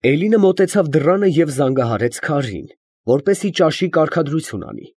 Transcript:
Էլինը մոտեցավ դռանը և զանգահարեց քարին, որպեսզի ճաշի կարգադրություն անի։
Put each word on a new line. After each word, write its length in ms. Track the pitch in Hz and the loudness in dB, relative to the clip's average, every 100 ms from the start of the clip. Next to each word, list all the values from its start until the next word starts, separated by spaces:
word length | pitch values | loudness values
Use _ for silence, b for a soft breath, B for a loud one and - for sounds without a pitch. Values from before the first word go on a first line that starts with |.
Էլինը 340 | 127 147 202 220 | 2 2 2 4
մոտեցավ 480 | 190 185 185 208 160 | 4 4 0 2 2
դռանը 400 | 147 143 190 202 | 2 2 2 2
և 220 | 151 160 | 2 0
զանգահարեց 680 | 135 135 135 117 107 120 - | 0 0 2 0 0 -2 -4
քարին, 480 | - 143 127 87 - _ _ _ - | -4 -2 -4 -8 -12 _ _ _ 0
որպեսզի 440 | 135 170 196 208 | 0 2 -2 -2
ճաշի 380 | - 160 - 180 | 0 0 0 -2
կարգադրություն 760 | 170 156 - 147 156 151 101 | 0 0 0 -2 -4 -6 -12
անի։ 240 | - 53 - | -12 -14 -16